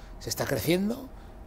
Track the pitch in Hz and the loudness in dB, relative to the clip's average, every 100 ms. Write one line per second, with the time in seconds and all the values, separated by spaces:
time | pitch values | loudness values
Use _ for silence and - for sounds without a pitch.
0 | - - - - 120 131 95 175 202 247 | -14 -10 -4 -2 0 2 4 4 4 0
1 | 269 - - - | -6 -12 -14 -14